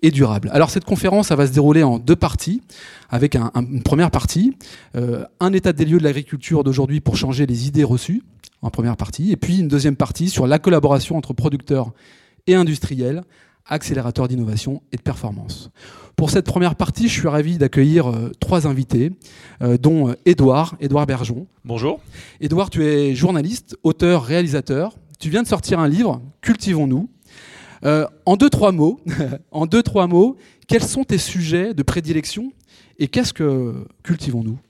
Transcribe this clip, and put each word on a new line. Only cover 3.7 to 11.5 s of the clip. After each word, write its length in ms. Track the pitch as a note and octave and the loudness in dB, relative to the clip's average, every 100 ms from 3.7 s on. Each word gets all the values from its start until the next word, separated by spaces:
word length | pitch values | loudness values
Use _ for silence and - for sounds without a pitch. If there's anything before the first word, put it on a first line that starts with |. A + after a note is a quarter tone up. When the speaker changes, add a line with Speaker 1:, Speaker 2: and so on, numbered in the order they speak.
| C3 | -2
Speaker 1:
première 300 | - C#3+ E3+ | 0 2 2
partie, 440 | C#3 - D#3+ A3+ C4 - - - | 0 -2 0 0 -2 -14 -20 -12
euh, 300 | A#2+ A#2+ A#2+ C3 _ | -6 -4 -4 -8 _
un 120 | F3+ | 0
état 200 | F#3+ F#3 | 2 0
des 120 | D3+ | 0
lieux 140 | D#3 E3+ | 2 4
de 60 | |
l'agriculture 580 | D3+ C#3 C#3+ C#3+ - D#3+ | 2 -2 -6 -10 -2 0
d'aujourd'hui 380 | C3+ C3 C3+ D3 | 0 0 0 -2
pour 160 | - - | -2 -2
changer 300 | C3+ C3 C#3+ | -2 -2 0
les 200 | A#2+ B2+ | 0 -2
idées 160 | C#3+ | 0
reçues, 400 | C#3+ B2 - G3+ - _ - _ | 2 0 -2 -6 -6 _ -20 _
en 80 | A#2+ | -8
première 260 | - A#2 A#2 | -4 -4 -2
partie, 360 | G2+ - F3 | -6 -4 -2
et 40 | F3 | -2
puis 220 | - F3+ | 0 0
une 80 | D#3+ | 2
deuxième 300 | C#3+ C#3+ C3+ | 2 0 0
partie 320 | C#3+ - F3 | -4 -2 -4
sur 180 | - B2+ | 0 2
la 140 | D3+ | 2
collaboration 560 | F#3+ E3 C#3+ C#3 B2+ D#3+ | 4 2 4 2 0 -6
entre 160 | - | -6
producteurs 580 | B2+ C3+ | -4 -2